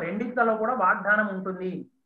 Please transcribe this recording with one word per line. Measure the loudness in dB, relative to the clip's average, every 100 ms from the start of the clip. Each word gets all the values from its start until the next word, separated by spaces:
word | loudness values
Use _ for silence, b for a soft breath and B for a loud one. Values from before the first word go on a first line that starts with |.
| -2
రెండిట్లలో | -4 -4 0 2 2
కూడా | 0 2
వాగ్దానం | 2 2 2 2 2 -2
ఉంటుంది. | -6 -6 -6 -8 -10 _